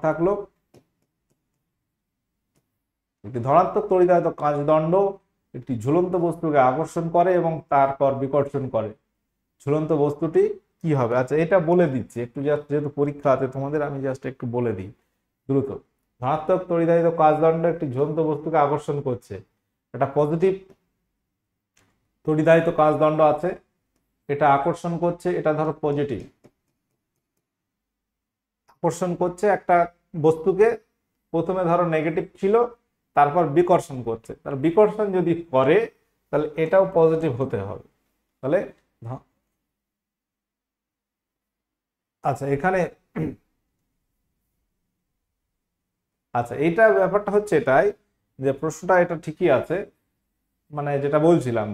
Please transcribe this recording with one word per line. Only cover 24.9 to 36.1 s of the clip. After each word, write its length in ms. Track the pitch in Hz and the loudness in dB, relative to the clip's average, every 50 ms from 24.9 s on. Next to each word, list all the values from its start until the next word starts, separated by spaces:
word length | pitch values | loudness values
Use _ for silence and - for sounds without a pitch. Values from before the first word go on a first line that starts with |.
| 170 160 170 | -4 -2 -2
করছে, 340 | 175 175 - - 180 180 - | -4 -4 -4 -4 -4 -4 -2
এটা 120 | 156 160 151 | -2 -2 -2
ধরো 200 | 151 156 156 165 - | -2 -2 -4 -4 -4
পজিটিভ। 400 | - 147 147 143 143 - 123 92 - - _ _ _ _ _ _ _ _ _ _ _ _ _ _ _ _ _ _ _ _ _ _ _ _ _ _ _ _ _ _ _ _ _ _ _ _ _ _ _ _ _ _ _ _ _ _ _ _ | -4 -4 -2 -2 -4 -4 -6 -8 -10 -14 _ _ _ _ _ _ _ _ _ _ _ _ _ _ _ _ _ _ _ _ _ _ _ _ _ _ _ _ _ _ _ _ _ _ _ _ _ _ _ _ _ _ _ _ _ _ _ _
আকর্ষণ 480 | _ _ - 170 156 - 185 180 175 | _ _ -4 -4 -4 -4 -4 -4 -2
করছে 300 | 160 180 180 175 - - 208 | -2 -4 -4 -4 -2 0 0
একটা 300 | 185 180 - - 180 175 170 170 - _ _ _ - 170 | 0 0 0 2 2 2 2 0 -4 _ _ _ -4 0
বস্তুকে, 460 | 143 160 160 160 - 196 180 185 214 233 233 220 _ _ _ _ _ _ _ _ _ _ | 2 2 2 2 0 0 2 4 4 2 2 -2 _ _ _ _ _ _ _ _ _ _
প্রথমে 320 | - 165 165 165 190 185 185 | -4 -4 -2 -2 -2 -2 0
ধরো 220 | 170 170 175 180 | 0 2 2 2
নেগেটিভ 400 | 170 160 156 151 165 160 160 165 - _ _ | 2 0 0 -2 -2 -2 -4 -6 -8 _ _
ছিল, 160 | - 196 208 233 240 240 - _ _ _ _ _ _ _ - | -2 2 2 2 2 0 -4 _ _ _ _ _ _ _ 2
তারপর 300 | 147 147 143 135 180 170 147 139 160 | 2 2 4 4 2 0 2 2 2
বিকর্ষণ 460 | 175 175 180 165 - - 143 127 117 | 4 4 4 2 0 -2 -12 -10 -6
করছে। 280 | 113 113 117 - - - - | -6 -8 -8 -8 -14 -18 -14
তাহলে 180 | - 143 143 135 | -12 -10 -6 -2
বিকর্ষণ 460 | 131 160 170 214 214 208 208 214 214 202 190 185 | -2 2 4 4 4 4 2 -2 -4 -2 0 0
যদি 160 | 165 165 165 165 - - | 0 0 0 -2 -2 -2
করে, 260 | - 131 131 - 160 208 226 - - _ _ _ | 0 2 4 4 4 2 2 -2 -8 _ _ _